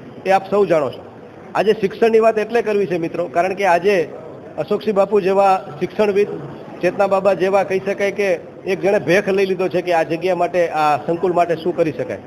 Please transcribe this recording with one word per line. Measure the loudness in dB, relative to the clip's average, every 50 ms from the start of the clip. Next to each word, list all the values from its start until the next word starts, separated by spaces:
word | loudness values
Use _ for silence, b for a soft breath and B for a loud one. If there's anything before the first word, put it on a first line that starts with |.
| -18 -18 -14 -6 0
એ | 2
આપ | 2 2 2 2
સૌ | 0 2 2
જાણો | 4 2 2 2 0
છો. | -4 -8 -16 -18 -20 -20 -20 -20 -20 -20 -14 -6 -2
આજે | 0 2 2 2
શિક્ષણની | 2 0 -4 0 2 2 4 6 6
વાત | 4 4 4 2
એટલે | 0 -2 -2 -2
કરવી | 0 0 0 0 0
છે | 0 -2 -2
મિત્રો, | -4 -4 -4 -4 -6
કારણ | -2 0 0 0 0 0
કે | 0 2
આજે | 4 4 4 4 2 2 2 0 -2 -6 -14 -16 -16 -16 -18 -18 -14 -10 -8
અશોકસિંહ | -4 -4 -4 -2 -2 0 2
બાપુ | 2 2 2 2 0
જેવા | 2 2 2 4 4 4 4 2 -2 -6 -10 -6
શિક્ષણવિદ, | -6 -4 -2 0 0 2 2 2 0 0 -2 -8 -10 -12 -14 -16 -16 -16 -8 -2
ચેતના | -2 -2 0 0 0 2
બાબા | 2 2 2 2 2
જેવા | 2 2 2 2 2 2
કહી | 2 -2 -2
શકાય | -2 -2 -4 -2 -2 -2
કે | -2 -2 0 0 0 -2 -4 -10 -18 -10 -6
એક | -4 -4 -2
જણે | 0 2 2 2
ભેખ | 2 2 2 2 2 2
લઈ | 0 0 0
લીધો | 0 0 -2 -2 -2
છે | -2 -2
કે | 0 0 2
આ | 0 0
જગ્યા | 0 -2 -2 -2 -2 0
માટે, | 0 0 0 2 0 0 0
આ | 0 0 2 2 2 0
સંકુલ | 0 -2 -4 -2 0 0 2
માટે | 2 2 2 0
શું | -4 -2 -2 0
કરી | 0 0 -2
શકાય. | -2 -6 -6 -8 -8 -10 -10